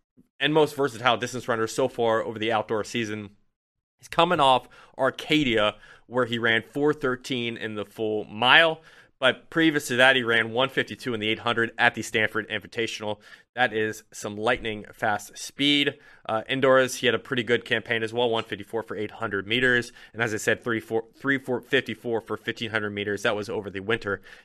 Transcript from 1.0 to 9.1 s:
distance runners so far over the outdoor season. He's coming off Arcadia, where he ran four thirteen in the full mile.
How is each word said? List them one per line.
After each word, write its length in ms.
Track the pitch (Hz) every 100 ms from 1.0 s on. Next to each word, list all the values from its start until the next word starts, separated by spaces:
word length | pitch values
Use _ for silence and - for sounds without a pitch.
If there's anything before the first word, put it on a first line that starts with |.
| 123 110
distance 280 | 123 123 127
runners 260 | 113 110
so 120 | - 131
far 380 | - 117 110
over 140 | - 110
the 120 | 110
outdoor 320 | 107 - 110
season. 460 | 98 120 107 107 104 _ _ _ _ _ _ _
He's 100 | -
coming 320 | - 170 165
off 300 | 135 123 - - - -
Arcadia, 800 | 131 - - 151 131 107 104 - - - -
where 180 | 123
he 140 | 117 117
ran 240 | 117 113
four 320 | - 143 147
thirteen 640 | 147 131 127 - 127 117 113
in 160 | 110
the 100 | 104
full 400 | 98 - 110 107
mile. 560 | - 107 123 156 165 160 - - -